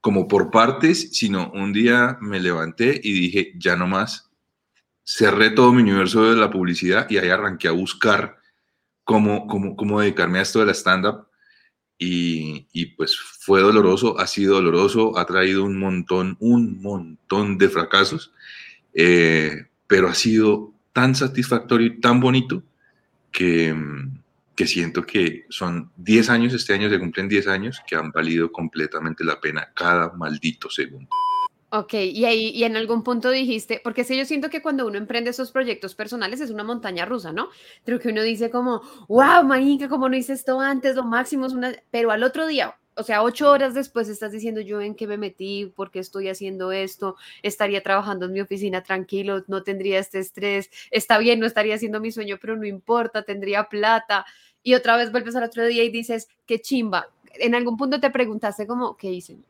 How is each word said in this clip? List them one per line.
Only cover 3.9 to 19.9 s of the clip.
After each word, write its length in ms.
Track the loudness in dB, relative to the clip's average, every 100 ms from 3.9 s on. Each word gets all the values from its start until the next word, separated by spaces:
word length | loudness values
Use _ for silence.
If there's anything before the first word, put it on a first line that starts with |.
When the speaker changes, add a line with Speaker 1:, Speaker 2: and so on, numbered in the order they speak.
| -2 -2 -8 _ _ _ _ _ _ _ _
Speaker 1:
Cerré 460 | -10 2 2 6 4
todo 220 | 8 8
mi 80 | 8
universo 480 | 6 4 2 4 6
de 60 | 6
la 100 | 2
publicidad 560 | 0 -2 -2 2 0 2
y 80 | 0
ahí 100 | 2
arranqué 400 | 0 0 -2 -2
a 40 |
buscar 640 | 0 -2 -2 2 2 -2 -12 _ _ _ _ _ _
cómo, 420 | 0 2 4 0 -4
cómo, 300 | -4 -4 -4
cómo 240 | -2 0
dedicarme 380 | 0 2 0 0
a 40 |
esto 180 | 0 2
de 60 | 2
la 60 |
stand-up. 540 | 2 0 2 0 -2 -14 _ _ _ _ _ _ _
Y, 680 | -4 -2 -2 -4 -6 -10 _
y, 140 | -8 -8 -6
pues, 200 | -4 -4
fue 420 | -8 -16 4 6
doloroso, 580 | 8 8 6 4 2 0
ha 80 | -4
sido 280 | 0 2 4
doloroso, 600 | 4 4 4 4 2 0
ha 80 | 0
traído 380 | 2 2 2
un 140 | 0 -2
montón, 580 | -2 -2 -2 -2 -2 -2
un 400 | 4 4 4 -2
montón 720 | -8 -8 -10 -18 _ 0 0 4
de 100 | 4
fracasos, 640 | 4 2 2 2 -2 -10 _ -20 -20 -20 _ _
eh, 720 | 4 6 8 6 4 0 -6 -16 _
pero 220 | _